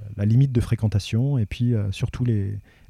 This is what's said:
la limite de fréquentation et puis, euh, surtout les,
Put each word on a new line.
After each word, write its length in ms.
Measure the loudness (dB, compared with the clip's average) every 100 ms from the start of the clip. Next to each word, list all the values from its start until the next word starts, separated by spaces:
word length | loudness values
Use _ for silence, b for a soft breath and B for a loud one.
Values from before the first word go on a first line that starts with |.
| -10 -2
la 80 | 2
limite 260 | 4 4
de 100 | 2
fréquentation 760 | 0 0 2 0 0 0 0 0
et 80 | -2
puis, 280 | 0 0
euh, 180 | 0 -2
surtout 340 | -4 -6 -2 0
les, 340 | 0 0 -6 -12 b